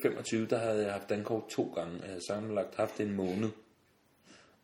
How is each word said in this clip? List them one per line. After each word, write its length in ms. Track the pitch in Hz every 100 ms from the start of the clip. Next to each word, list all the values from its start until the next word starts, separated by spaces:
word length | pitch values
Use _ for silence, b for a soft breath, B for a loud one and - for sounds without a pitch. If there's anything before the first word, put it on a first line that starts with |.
femogtyve, 440 | 127 - 113 113 110
der 120 | 120
havde 260 | 113 107
jeg 80 | 104
haft 160 | 101 -
dankort 400 | 104 104 113 -
to 220 | - -
gange. 240 | 85 85 87
Jeg 80 | 87
havde 180 | 92 -
sammenlagt 480 | 104 110 104 92 -
haft 220 | 107 -
det 80 | 107
en 80 |
måned. 360 | 98 92 95 113 - - _ _ _ _ _ B B B B